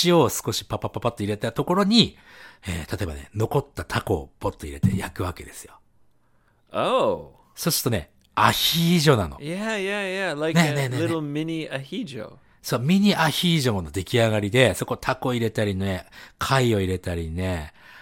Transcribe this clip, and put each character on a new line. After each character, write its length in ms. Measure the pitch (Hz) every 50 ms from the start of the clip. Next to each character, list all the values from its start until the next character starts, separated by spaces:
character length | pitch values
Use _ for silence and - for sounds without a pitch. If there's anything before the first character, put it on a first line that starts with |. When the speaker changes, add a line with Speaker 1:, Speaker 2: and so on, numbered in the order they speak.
| -
Speaker 1:
塩 140 | 175 175 170
を 120 | 143 107
少 220 | - - - - 107
し 120 | - -
パ 140 | - - -
パ 100 | - 110
パ 120 | - 110
パ 100 | - 120
ッ 20 | -
と 80 | - 104
入 40 |
れ 100 | 101 107
た 160 | 101 - 117 -
と 140 | - 139
こ 80 | - 175
ろ 100 | 185 202
に、 320 | 190 220 233 160 - - - _ - - - - - - _ -
え 180 | - 87 85 76
ー、 120 | - - -
例 60 | 104
え 20 |
ば 80 | 85 76
ね、 160 | 71 69 - -
残 260 | 101 110 - - 143
っ 60 | 135 - _
た 100 | - 87
タ 180 | - - 120 -
コ 120 | - 104
を 160 | 80 69 - _ _
ポ 120 | - 101
ッ 60 | -
と 100 | - -
入 80 | 78 69
れ 60 | 69
て 140 | - 95 95
焼 200 | 95 - - -
く 60 | - 98
わ 100 | 90 85
け 120 | - -
で 80 | - -
す 120 | - -
よ。 140 | - - - _ _ _ _ _ _ _ _ _ _ _ _ _ _ _ _ _ _ -
Speaker 2:
Oh. 580 | 90 123 180 240 262 202 113 92 80 78 69 - _ _ _ _
Speaker 1:
そ 140 | - - 170
う 20 | 156
す 80 | -
る 40 | -
と 60 | 131
ね、 200 | 117 92 76 - _ _ _ _ _
ア 160 | - 107 110 110
ヒ 440 | - - - - 165 170 165 175
ー 40 | 175
ジ 100 | 147 156
ョ 60 | 139
な 120 | 110 92 73
の。 100 | 69 -
Speaker 2:
Yeah, 380 | - 147 170 190 214 226 220
yeah, 580 | 208 190 196 202 208 202 190 185 190 196 180 151
yeah. 60 | 143
Like 180 | 151 160 160 165
Speaker 1:
ね 100 | 170 151 143
え 20 |
ね 80 | 143 139
え 40 | 127
ね 60 | 123
え 20 | 123
ね 40 | 160
え。 0 |
Speaker 2:
a 40 | 170
little 120 | 170 160
mini 500 | 156 147 143 151 160 160 165 160 156 -
ahijo. 680 | - 135 135 - - 202 254 160 123 - - - - - _ _ _ _ -
Speaker 1:
そ 140 | - -
う、 40 | 120
ミ 200 | 120 143 185 196
ニ 140 | 202 208 180
ア 120 | - 160 156
ヒ 260 | 139 - - 175 170
ー 40 | 160
ジ 100 | 127 127
ョ 100 | 107 98
の 100 | 85 78
出 140 | 73 95 90
来 140 | - - 120
上 120 | 113 113
が 100 | 107 107
り 100 | 101 101
で、 240 | 95 127 131 110 90
そ 100 | - -
こ 100 | - 127 -
タ 180 | - - 131
コ 160 | - - 135 123
入 80 | 120
れ 100 | 117 110
た 140 | - - 110
り 100 | 104 98
ね、 320 | 92 95 98 95 90 - - - - - - - _
貝 360 | - - 139 135 127 120 110
を 60 | 101
入 60 | 95
れ 120 | 92 92 90
た 160 | - - 87
り 160 | 85 82 80
ね、 420 | 80 87 92 92 90 82 76 76 - - - - - -